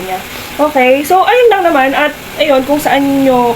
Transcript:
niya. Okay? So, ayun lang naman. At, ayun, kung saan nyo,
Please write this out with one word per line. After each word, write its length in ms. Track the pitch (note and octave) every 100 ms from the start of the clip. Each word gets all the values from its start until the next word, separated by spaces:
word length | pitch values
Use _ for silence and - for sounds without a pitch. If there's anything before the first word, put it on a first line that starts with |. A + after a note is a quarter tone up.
niya. 160 | F#3 F#3 - - - -
Okay? 480 | D4 C#4 B3+ C4+ D4
So, 160 | F#4
ayun 260 | F#4 B4 A#4+
lang 140 | G4
naman. 320 | F4 D4 C4+
At, 160 | C4 C#4+ - - -
ayun, 240 | D4+ C4 C4
kung 160 | D4
saan 400 | - C#4 C#4 C#4
nyo, 320 | C4+ B3 A#3+